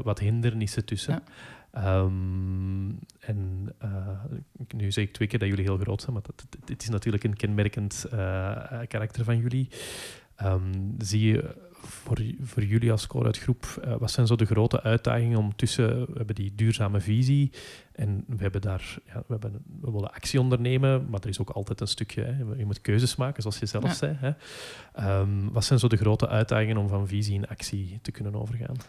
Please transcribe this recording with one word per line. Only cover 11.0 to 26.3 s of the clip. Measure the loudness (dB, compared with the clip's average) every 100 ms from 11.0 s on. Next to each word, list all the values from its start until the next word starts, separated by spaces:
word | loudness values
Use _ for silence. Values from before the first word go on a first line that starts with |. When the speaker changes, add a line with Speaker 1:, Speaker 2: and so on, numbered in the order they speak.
| 0 4 6
Speaker 1:
je | 4 0 -10 -20 -20
voor, | -18 -10 -2 -2 -2 -6
voor | -4 -2
jullie | 2 4 4
als | 2 0
Colruyt | 0 0 0
Groep, | 0 -2 -4 -8
eh, | -4 -2
wat | 0
zijn | 2 4
zo | 6
de | 4
grote | 4 4 4
uitdagingen | 4 2 2 2 2 2
om | 2 0
tussen, | 0 2 2 2 -2
we | -4
hebben | -4 -4
die | -4 2
duurzame | 2 2 2 2
visie | 2 4 6 4 4 0 -18 -20 -14
en | -4 -2 -2 -2
we | -2
hebben | -2 0
daar, | -2 -2 -6 -14 -12
ja, |
we | -10 -6
hebben, | -6 -6 -8 -12 -8
we | -4
willen | -2 -4
actie | -6 0 2
ondernemen, | 4 2 2 2 4 2 0
maar | -4
er | -4
is | -4
ook | -4
altijd | -4 -4 -4
een | -4
stukje, | -4 -6 -4
hè, | -4 -2 -4 -2
je | -2
moet | -2
keuzes | 2 4 4 2
maken, | -2 -2
zoals | -4 -4
je | -4
zelf | 0
Speaker 2:
Ja. | 0
Speaker 1:
zei, | 0 -2 0
hè. | -2 -4 -8 -16 -14 -16 -14
Ehm, | -4 0 2 2 2 0
wat | 0 4
zijn | 4
zo | 6
de | 4
grote | 4 4
uitdagingen | 4